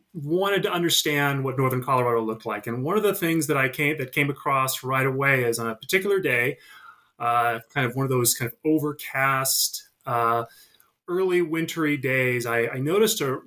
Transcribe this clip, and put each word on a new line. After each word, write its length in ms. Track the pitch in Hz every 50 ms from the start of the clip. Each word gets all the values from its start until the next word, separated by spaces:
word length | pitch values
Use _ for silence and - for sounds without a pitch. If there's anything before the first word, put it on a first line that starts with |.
| _ _ -
wanted 480 | 175 143 147 165 185 196 196 202 190 180
to 80 | 202
understand 720 | 180 170 170 165 - - - 156 147 143 143 143 139 139 131
what 140 | 135 123 131
Northern 240 | 135 127 123 127
Colorado 400 | 123 139 135 127 123 123 117 117
looked 240 | 113 110 110 110 -
like. 220 | 117 104 104 - 120
And 160 | 117 127 131
one 120 | 156 190
of 60 | 214
the 140 | 202 202 190
things 320 | - 175 165 165 165 147 135
that 100 | 151 139
I 120 | 131 131
came, 280 | 131 - 147 143 156 147
that 140 | 131 127
came 180 | - 151 143 143
across 540 | 135 - - 143 139 131 131 123 - - -
right 240 | 127 131 131 131 135
away 380 | 131 135 139 139 135 127 123
is 120 | 117 117 117
on 100 | 117 113
a 80 | 110
particular 440 | - - - 180 190 190 208 196 190
day, 400 | 175 143 123 120 120 131 139 - - - - - - - - _ _ _ _ -
uh, 440 | 120 120 120 120 117 120 113 117 - _ -
kind 140 | 143 131 117
of 80 | 127
one 100 | 135 135
of 60 | 131
those 240 | 131 127 120 117 -
kind 160 | - 127 113
of 60 | - _ -
overcast, 1300 | 156 156 151 143 151 147 - - - - 135 135 135 135 131 135 135 - - - - - - - _ _ _ -
uh, 400 | 135 123 117 117 113 117 117 117 - - - - - _ _ _ _ _ _ _ -
early 320 | 175 185 190 185 175 175
wintry 580 | 175 156 160 165 165 160 - 165 156 147 147 139
days, 500 | 127 131 131 131 127 127 123 123 120 120
I, 140 | 117 117 117 117
I 100 | - 127
noticed 420 | 135 151 175 208 220 208 - -
a 180 | 147 131 131 - -